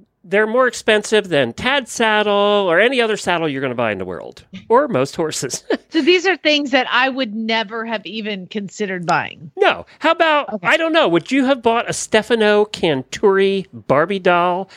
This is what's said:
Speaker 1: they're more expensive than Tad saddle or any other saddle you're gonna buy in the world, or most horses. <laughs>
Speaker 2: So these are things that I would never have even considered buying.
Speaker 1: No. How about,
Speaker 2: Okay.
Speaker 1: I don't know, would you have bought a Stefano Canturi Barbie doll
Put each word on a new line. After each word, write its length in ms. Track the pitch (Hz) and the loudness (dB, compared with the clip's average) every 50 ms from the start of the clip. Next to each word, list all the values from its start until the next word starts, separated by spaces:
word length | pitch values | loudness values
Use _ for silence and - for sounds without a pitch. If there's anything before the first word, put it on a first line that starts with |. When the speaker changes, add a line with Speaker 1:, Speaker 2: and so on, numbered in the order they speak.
| 185 _ _ _ _ | _ _ _ _ _
Speaker 1:
they're 220 | 175 185 208 220 | -2 0 0 0
more 220 | 220 220 254 254 240 | 2 2 2 0 0
expensive 600 | - - - 240 214 214 208 - 220 214 196 180 | -2 -2 0 2 2 2 2 0 0 0 0 0
than 240 | 165 139 135 117 | 0 0 0 0
Tad 360 | - - - 254 277 285 247 - | -2 -4 -2 -2 -2 -2 -2 -4
saddle 440 | - - 233 220 214 214 208 208 | -4 -2 0 2 2 2 2 2
or 460 | 202 202 202 208 208 202 196 180 160 175 | 2 2 2 2 2 2 2 2 4 4
any 220 | 214 247 277 247 | 4 2 2 0
other 160 | 233 220 214 | 0 0 -2
saddle 320 | 185 - 190 175 165 165 156 | -2 -2 -2 -2 0 -2 -2
you're 120 | 135 135 | -4 -4
gonna 140 | 139 131 120 | -4 -4 -2
buy 160 | 120 120 110 | -2 -2 -2
in 80 | 104 92 | -2 -4
the 60 | 95 | -6
world, 400 | 90 90 - - 64 - - - _ - 190 - - | -8 -10 -10 -12 -14 -18 -20 -20 _ -20 -12 -2 0
or 200 | 220 254 302 262 | 2 2 2 2
most 280 | 226 127 135 135 - | 0 0 -2 -2 -2
horses. 480 | - 165 156 - - 156 120 - - - - | -4 -6 -4 -6 -6 -8 -8 -8 -8 -6 -4
<laughs> 60 | 330 - _ _ | -4 -4 _ _
Speaker 2:
So 80 | - 330 | -2 0
these 240 | 269 302 359 370 330 | 2 4 2 4 2
are 120 | 392 349 - | 0 -2 0
things 320 | - 311 302 294 285 254 | 0 0 0 0 0 2
that 160 | 262 262 247 - | 2 2 2 2
I 200 | 208 240 254 269 | 0 0 0 0
would 240 | 247 269 262 214 202 | 0 -4 -6 -6 -6
never 500 | 226 226 220 226 226 220 196 226 226 220 | -6 -4 -2 -2 -2 -4 -4 -8 -8 -6
have 220 | 226 226 208 - | -6 -6 -8 -8
even 400 | - 208 220 202 214 208 190 180 | -8 -10 -8 -8 -8 -8 -10 -10
considered 580 | - - 214 202 180 - - 214 190 190 180 170 | -10 -10 -10 -10 -8 -8 -8 -6 -6 -6 -4 -2
buying. 460 | 160 170 143 113 - - - 165 156 - 370 | -2 -2 -2 -2 -4 -10 -16 -20 -12 -4 0
Speaker 1:
No. 260 | 403 339 - 175 - - - - | 0 0 0 -2 -6 -16 -8 -2
How 120 | - 311 | 0 0
about, 380 | 330 339 330 320 302 294 254 196 214 | 2 2 2 2 2 0 0 -4 -6
Speaker 2:
Okay. 120 | 208 - | -4 0
Speaker 1:
I 120 | 262 294 330 | 0 2 2
don't 160 | 330 330 311 | 2 2 2
know, 120 | 330 285 | 2 2
would 240 | 185 170 170 - - | 4 2 0 0 0
you 140 | 254 285 254 | 0 0 2
have 160 | 262 285 240 | 2 0 0
bought 260 | - 233 226 233 - | 0 0 0 0 -2
a 60 | - | -4
Stefano 720 | 165 - - - - 214 208 - 240 226 214 208 208 208 208 | -6 -8 -4 0 0 0 2 0 0 2 4 4 4 4 2
Canturi 1000 | 208 - - - 170 143 131 127 _ - - - 202 196 196 196 196 196 196 180 - - | 0 -2 -2 0 0 0 0 -4 _ -4 0 2 2 4 4 2 2 0 -2 -4 -8 -14
Barbie 440 | 117 - - 135 139 160 180 202 190 | -8 -2 0 2 2 2 0 -2 0
doll 520 | 180 190 175 175 175 180 175 185 190 - - | 2 2 2 2 2 0 -2 -4 -6 -10 -16